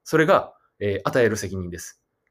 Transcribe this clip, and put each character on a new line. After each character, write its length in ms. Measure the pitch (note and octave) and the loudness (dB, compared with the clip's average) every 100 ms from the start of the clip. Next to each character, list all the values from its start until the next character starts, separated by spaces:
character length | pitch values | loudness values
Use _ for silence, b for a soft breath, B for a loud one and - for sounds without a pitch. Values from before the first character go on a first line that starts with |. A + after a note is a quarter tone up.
そ 140 | - D#3 | -2 2
れ 80 | D#3+ | 4
が、 260 | F3 - b b _ | 2 2 b b _
え 160 | G2+ G2 | -4 -4
ー、 40 | |
与 160 | C#3+ C3+ | -2 2
え 80 | A2+ | 2
る 80 | G#2+ | 2
責 180 | F#2+ F#2+ | -4 -8
任 140 | F2 | -8
で 80 | E2+ | -12
す。 240 | - - _ _ _ | -16 -20 _ _ _